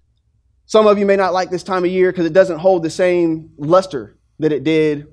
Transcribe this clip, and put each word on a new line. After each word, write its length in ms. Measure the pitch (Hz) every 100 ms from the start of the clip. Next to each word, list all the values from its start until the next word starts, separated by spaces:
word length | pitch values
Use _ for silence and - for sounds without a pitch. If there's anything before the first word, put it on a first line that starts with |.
| _ _ _ _ _ _ -
Some 220 | 220 214
of 100 | 202
you 80 | 202
may 100 | 196
not 180 | 185
like 160 | 185 175
this 140 | 175
time 220 | - 185 180
of 60 |
year 200 | 185 180
'cause 140 | 180 165
it 80 |
doesn't 260 | 185 185 156
hold 240 | 185 185
the 60 | 160
same 640 | 175 180 175 165 160 156 -
luster 600 | 147 196 - 131 104 _ _ -
that 120 | 147
it 120 | 139
did 440 | 151 160 151 147 147